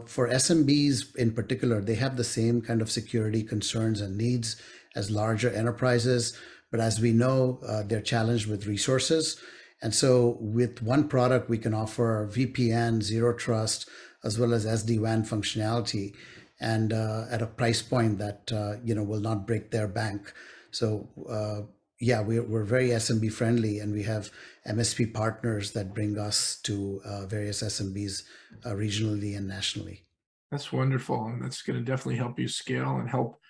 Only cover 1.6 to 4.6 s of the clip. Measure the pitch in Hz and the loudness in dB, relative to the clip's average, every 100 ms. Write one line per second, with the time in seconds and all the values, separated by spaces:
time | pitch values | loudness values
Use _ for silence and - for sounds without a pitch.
1.6 | 123 110 98 107 131 127 117 - 113 120 | 2 2 2 0 0 0 -2 0 2 2
2.6 | 110 113 110 - 113 117 110 110 110 107 | 2 0 0 -4 -2 -2 0 0 -2 -4
3.6 | 101 117 113 107 101 98 117 123 113 - | -2 0 0 0 -2 -2 0 0 -2 -8